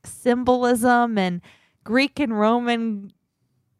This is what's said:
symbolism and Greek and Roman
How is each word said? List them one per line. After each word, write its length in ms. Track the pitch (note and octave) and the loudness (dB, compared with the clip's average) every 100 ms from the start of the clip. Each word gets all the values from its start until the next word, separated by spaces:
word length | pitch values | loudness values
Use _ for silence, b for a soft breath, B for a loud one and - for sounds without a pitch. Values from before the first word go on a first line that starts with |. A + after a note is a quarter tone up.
symbolism 1120 | - - B3+ B3 B3 B3 B3 B3 B3 A#3+ A#3+ G#3+ | -20 -6 -2 0 2 2 2 2 2 2 2 0
and 200 | F#3 F3 b b b b | -2 -4 b b b b
Greek 360 | - A#3+ C#4 - | -2 0 0 -2
and 180 | C#4+ G#3+ | -4 0
Roman 760 | G#3+ A#3+ A#3+ A#3 A3+ G3+ G3+ _ _ _ _ _ _ _ | 0 0 0 -4 -4 -6 -10 _ _ _ _ _ _ _